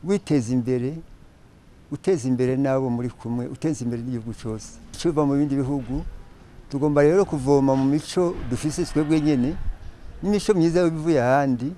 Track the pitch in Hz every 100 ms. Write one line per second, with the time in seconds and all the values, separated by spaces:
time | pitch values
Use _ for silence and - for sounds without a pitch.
0 | 160 196 - 147 113 127 120 127 127 160
1 | - - - - - - - - - 143
2 | - 180 123 127 127 131 135 135 131 120
3 | 120 - 117 120 123 127 160 156 120 120
4 | 120 120 110 107 117 110 - - - -
5 | 170 151 147 139 147 135 131 143 113 135
6 | 175 - - - - - - 143 147 143
7 | 147 180 190 151 127 143 135 135 135 147
8 | 147 - 175 180 123 120 156 156 160 -
9 | 151 156 151 139 123 175 - - - -
10 | - - 185 208 - 196 165 170 175 160
11 | 156 156 120 135 139 123 131